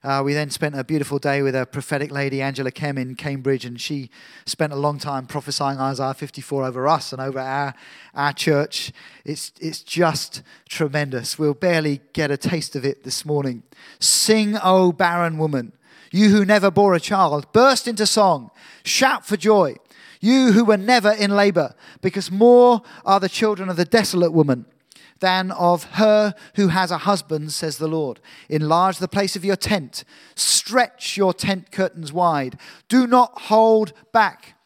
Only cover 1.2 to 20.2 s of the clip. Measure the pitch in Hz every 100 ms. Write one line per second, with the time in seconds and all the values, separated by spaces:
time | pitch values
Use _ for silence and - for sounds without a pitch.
1.2 | 143 139 139 131 123 143 - 143 143 139
2.2 | 139 135 135 135 131 - 147 139 127 123
3.2 | 151 139 131 135 123 120 - 147 127 -
4.2 | - - - - 151 143 147 147 143 135
5.2 | 127 147 139 135 139 139 135 135 135 131
6.2 | 147 - - 139 131 123 135 156 - 127
7.2 | 135 131 131 139 139 - - - - -
8.2 | 143 139 - 143 151 - - - - -
9.2 | - 151 - _ 160 151 - 160 170 160
10.2 | - - _ - _ - 156 147 143 127
11.2 | 131 - 151 143 185 165 151 139 _ -
12.2 | 147 139 - 170 - 143 135 135 131 -
13.2 | 151 147 139 120 _ _ - - - -
14.2 | - 220 208 208 185 190 185 156 175 175
15.2 | 170 160 156 139 113 _ _ _ _ 175
16.2 | 214 208 196 208 190 185 202 175 - 202
17.2 | 175 147 - 220 262 254 247 214 214 -
18.2 | 196 147 117 _ - - - - 262 262
19.2 | - 208 185 208 156 - _ _ - -